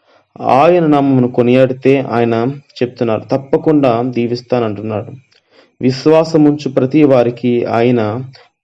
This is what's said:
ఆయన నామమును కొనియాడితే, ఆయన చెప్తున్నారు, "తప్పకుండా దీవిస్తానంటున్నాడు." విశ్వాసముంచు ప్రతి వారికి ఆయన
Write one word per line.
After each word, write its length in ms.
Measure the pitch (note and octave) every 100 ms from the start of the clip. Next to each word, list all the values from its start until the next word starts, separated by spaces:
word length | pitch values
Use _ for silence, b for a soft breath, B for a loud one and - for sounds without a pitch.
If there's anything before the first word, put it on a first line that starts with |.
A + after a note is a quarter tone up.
| _ _ _ -
ఆయన 440 | A#2+ B2+ D#3+ F3 D#3+
నామమును 420 | D3 C#3 C3 B2
కొనియాడితే, 720 | B2+ A#2+ B2+ C3 C3 C3 C3+
ఆయన 520 | C3 A#2 A#2 A2+ A#2+ C#3+ _ -
చెప్తున్నారు, 380 | B2 - A#2+ G#2+ -
"తప్పకుండా 680 | C3+ C3+ D#3 D#3+ D3+ C3+ A#2
దీవిస్తానంటున్నాడు." 1080 | B2+ A#2+ A#2+ A#2+ - B2 A2+ G#2 A2 G#2 - - _ b b b b b
విశ్వాసముంచు 880 | B2+ B2+ D#3 D#3+ E3 D#3+ D3 D3 C#3+
ప్రతి 320 | C3 C3 D#3
వారికి 640 | D3 C3 A#2+ B2 B2 A#2+ -
ఆయన 580 | A2 A#2+ A#2+ G#2+ A2+ C3 b b _